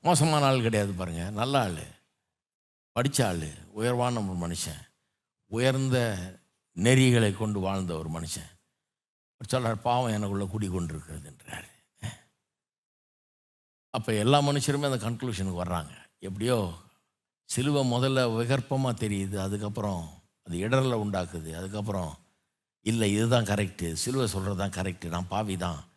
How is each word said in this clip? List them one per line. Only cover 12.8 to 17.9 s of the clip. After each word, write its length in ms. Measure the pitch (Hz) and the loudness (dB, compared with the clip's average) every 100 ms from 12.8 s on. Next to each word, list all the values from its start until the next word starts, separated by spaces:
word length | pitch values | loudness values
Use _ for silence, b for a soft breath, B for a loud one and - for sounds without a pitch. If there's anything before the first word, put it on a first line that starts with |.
| _ _ _ _ _ _ _ _ _ _ _ | _ _ _ _ _ _ _ _ _ _ _
அப்ப 180 | - 110 | -6 -2
எல்லா 260 | 110 110 143 | 0 4 4
மனுஷருமே 480 | 143 143 139 143 143 | 4 0 0 0 0
அந்த 100 | 127 | -2
கன்க்ளூஷனுக்கு 640 | 110 117 127 95 95 87 | -2 -4 -4 -4 -4 -2
வர்றாங்க. 300 | 87 87 76 - - _ | -2 -4 -4 -14 -20 _
எப்படியோ 380 | 95 95 113 120 92 85 - _ _ _ _ _ _ | -10 -4 0 0 0 -6 -18 _ _ _ _ _ _
சிலுவை 340 | - 135 143 131 | -2 2 2 2